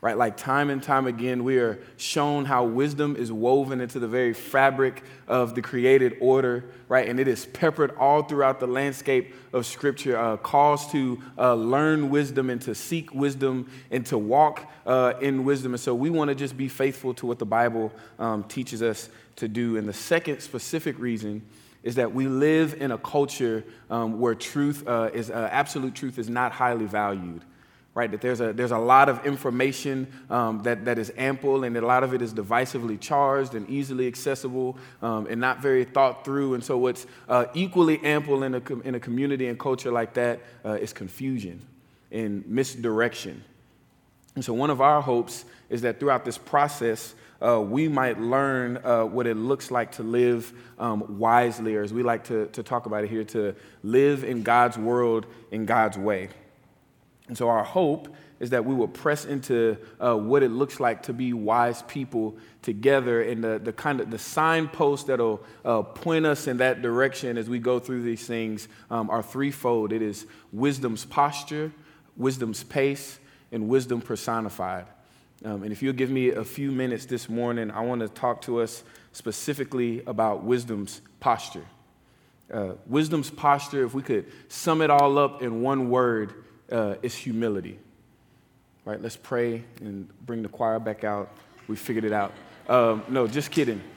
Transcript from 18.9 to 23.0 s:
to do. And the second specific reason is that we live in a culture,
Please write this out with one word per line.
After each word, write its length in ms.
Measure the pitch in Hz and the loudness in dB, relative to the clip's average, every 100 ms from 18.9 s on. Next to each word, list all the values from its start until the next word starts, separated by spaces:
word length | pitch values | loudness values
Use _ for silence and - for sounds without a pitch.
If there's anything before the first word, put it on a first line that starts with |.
| 107 - - - - | -2 -8 -20 -20 -10
to 120 | 113 | -6
do. 300 | 110 120 113 | -4 -2 -2
And 100 | 104 | -4
the 60 | |
second 460 | 98 - 165 165 139 | -6 0 0 0 -8
specific 580 | - 127 - 165 156 135 | -8 -10 -6 -6 -6 -6
reason 420 | 123 113 107 104 104 - - _ | -4 -4 -4 -8 -12 -20 -20 _
is 120 | 117 | -6
that 180 | 117 117 | 0 0
we 140 | 113 135 | 0 0
live 480 | 131 147 156 160 147 | 2 4 4 2 0
in 120 | 139 | -4
a 80 | |
culture, 680 | 117 | -4